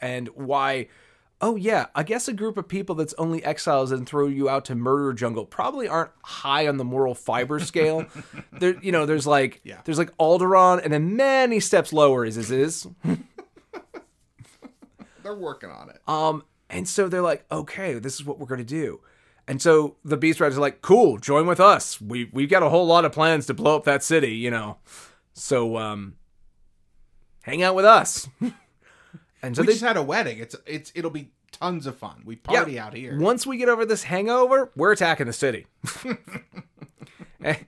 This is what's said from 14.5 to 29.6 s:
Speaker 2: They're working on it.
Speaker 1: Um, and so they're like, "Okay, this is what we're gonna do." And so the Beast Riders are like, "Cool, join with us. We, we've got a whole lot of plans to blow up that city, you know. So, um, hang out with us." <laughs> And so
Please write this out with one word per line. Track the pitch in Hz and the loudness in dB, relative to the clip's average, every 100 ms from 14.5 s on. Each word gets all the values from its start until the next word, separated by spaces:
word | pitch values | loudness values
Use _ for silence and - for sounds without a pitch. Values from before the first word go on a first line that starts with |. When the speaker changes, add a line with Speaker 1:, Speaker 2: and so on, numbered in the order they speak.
| _ 247 _ _ _ - _ | _ -20 _ _ _ -20 _
Speaker 2:
They're | 190 208 | -14 -10
working | 165 131 92 | -10 -10 -16
on | 60 - | -18 -20
it. | - - | -14 -4
Speaker 1:
Um, | 156 156 156 - _ - | -2 0 -2 -8 _ -12
and | 175 185 | -10 -6
so | - 190 | -2 0
they're | 180 | 0
like, | 180 151 - | 0 0 -4
"Okay, | 156 143 - 190 120 | -8 -8 -8 -6 -6
this | 123 135 | -8 -10
is | 143 | -12
what | 143 | -12
we're | 131 | -10
gonna | 127 | -10
do." | 117 156 131 - _ _ _ _ - | -8 -6 -6 -8 _ _ _ _ -10
And | 135 | 0
so | 175 156 151 - 147 | 6 6 4 -4 -6
the | 143 | 0
Beast | 160 156 | 0 2
Riders | 151 135 | 2 2
are | |
like, | 143 - | -2 -2
"Cool, | - 214 196 104 | 6 8 8 4
join | - 143 170 | 0 2 2
with | 170 | 6
us. | 196 185 - - | 6 6 0 -10
We, | 107 120 120 | -8 -8 -6
we've | 131 143 | -4 2
got | 190 | 4
a | 151 | 4
whole | 165 170 | 4 6
lot | 170 160 | 4 4
of | |
plans | 151 160 160 127 | 2 2 2 -2
to | |
blow | 123 147 151 | 0 2 2
up | 151 | 2
that | 139 | 0
city, | - 160 131 | 2 2 2
you | 113 120 | -2 -4
know. | 117 104 - _ - - _ _ | -4 -8 -14 _ -20 -20 _ _
So, | - - 127 117 113 | -14 -2 0 0 -4
um, | 110 104 98 - _ _ - _ _ _ _ _ _ _ _ _ | -6 -8 -12 -18 _ _ -20 _ _ _ _ _ _ _ _ _
hang | - 151 | -10 -2
out | 185 190 | -2 4
with | 202 | 8
us." | 220 - - 131 - | 8 6 -6 -10 -8
<laughs> | 240 - _ _ _ _ _ - _ - | -8 -8 _ _ _ _ _ -20 _ -14
And | 131 | -8
so | 123 | 0